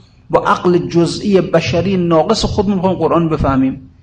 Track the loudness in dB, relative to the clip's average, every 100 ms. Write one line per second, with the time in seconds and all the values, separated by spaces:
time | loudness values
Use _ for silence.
0 | -18 _ -2 -2 0 0 2 0 0 0
1 | 0 -2 0 0 2 0 0 -2 0 0
2 | 2 2 2 0 -2 -2 0 0 0 0
3 | 0 0 0 0 0 2 0 -2 -12 -20